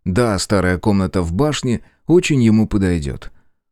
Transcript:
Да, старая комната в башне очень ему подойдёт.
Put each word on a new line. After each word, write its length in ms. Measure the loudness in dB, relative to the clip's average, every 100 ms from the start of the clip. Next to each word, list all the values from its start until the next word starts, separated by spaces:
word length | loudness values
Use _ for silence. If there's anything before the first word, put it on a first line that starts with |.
Да, 340 | -4 0 0 -2
старая 400 | 0 0 0 0
комната 420 | 0 0 0 -2
в 120 | -4
башне 480 | -2 -2 -2 -4 -6 -8 _ 2
очень 360 | 2 2 2
ему 240 | 4 4 2
подойдёт. 640 | 0 0 -2 -4 -10 -14 -20 _ _ _